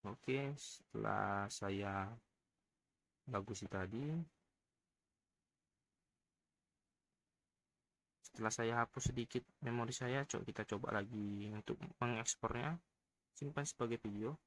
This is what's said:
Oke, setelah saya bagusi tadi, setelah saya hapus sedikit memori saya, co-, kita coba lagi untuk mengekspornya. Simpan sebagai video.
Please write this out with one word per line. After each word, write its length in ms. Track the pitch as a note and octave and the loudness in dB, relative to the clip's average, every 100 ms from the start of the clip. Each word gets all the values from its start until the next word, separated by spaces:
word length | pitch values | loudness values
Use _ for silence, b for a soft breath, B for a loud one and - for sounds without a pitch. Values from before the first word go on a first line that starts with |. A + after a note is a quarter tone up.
Oke, 480 | G2+ A2+ - C3+ C#3 C#3+ | -6 -4 2 2 2 -2
setelah 880 | - - _ A2 G#2+ G2+ G2+ G2+ G2+ | -8 -12 _ -2 2 4 4 2 0
saya 640 | - G2+ G2 G2+ G2 G2 A#2 _ _ _ _ _ _ _ _ _ _ | 0 0 2 2 0 -2 -6 _ _ _ _ _ _ _ _ _ _
bagusi 480 | - G#2+ G2 G2 G2+ | -2 -2 -2 -6 -2
tadi, 320 | G2 F#2 A2 C#3+ D#3+ D#3+ _ _ _ _ _ _ _ _ _ _ _ _ _ _ _ _ _ _ _ _ _ _ _ _ _ _ _ _ _ _ _ _ _ _ _ _ _ _ _ | -2 0 -2 -2 -2 -4 _ _ _ _ _ _ _ _ _ _ _ _ _ _ _ _ _ _ _ _ _ _ _ _ _ _ _ _ _ _ _ _ _ _ _ _ _ _ _
setelah 320 | - - A2 | -18 -2 0
saya 320 | - A#2 A#2+ | 2 2 4
hapus 320 | A#2 - - B2 | 2 2 0 0
sedikit 320 | A2+ B2+ - _ | 0 -2 -4 _
memori 320 | B2+ A#2+ A#2 B2+ | -2 0 0 0
saya, 320 | B2 C3+ C#3+ | 0 0 0
co-, 160 | - | -2
kita 240 | - - G#2+ G#2 | -2 -4 -2 0
coba 240 | - G#2+ | 2 2
lagi 480 | G2+ A2 G2+ G2+ G#2 G#2+ | 0 -2 -2 -2 -2 -4
untuk 240 | - - - - | -4 -4 -4 -2
mengekspornya. 720 | A#2+ A2+ A2+ - A2+ A#2 D3 E3+ _ _ _ _ _ | 0 2 0 0 0 2 0 -2 _ _ _ _ _
Simpan 320 | - C#3+ D3 | -8 -4 -2
sebagai 340 | C#3+ - A#2+ A#2 | -2 0 2 2
video. 320 | G#2+ G#2 A2 D#3+ | 0 0 -2 -2